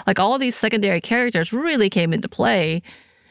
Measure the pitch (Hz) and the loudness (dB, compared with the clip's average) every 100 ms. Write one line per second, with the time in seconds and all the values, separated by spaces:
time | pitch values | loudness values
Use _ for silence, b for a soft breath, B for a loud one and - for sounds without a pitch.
0 | - 190 196 269 262 - 220 226 202 175 | -2 2 2 2 -2 0 0 0 0 0
1 | - 240 247 180 165 233 330 285 196 208 | 0 0 0 0 -2 -2 -2 2 2 2
2 | 165 160 - - 240 208 156 165 B B | 0 -2 -4 -2 0 2 0 -4 B B
3 | B B B | B B B